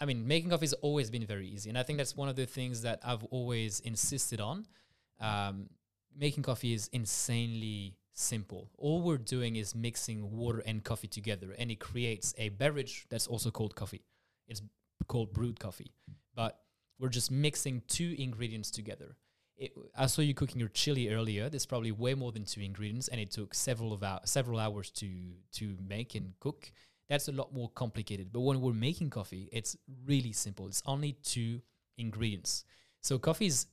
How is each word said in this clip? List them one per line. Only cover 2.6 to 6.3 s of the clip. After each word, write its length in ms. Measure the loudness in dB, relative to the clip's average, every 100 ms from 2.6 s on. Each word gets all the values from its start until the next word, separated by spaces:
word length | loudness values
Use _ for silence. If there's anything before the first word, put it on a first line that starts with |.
| -4 -2
that 180 | -2 -2
I've 180 | 0 -2
always 560 | 0 -2 0 0 0 -2
insisted 600 | -2 0 0 2 0 0
on. 260 | -2 -4 -8 -18 _ _ _ _
Um, 480 | 0 2 0 -4 -8 -16 _ _ _ 0
making 260 | 0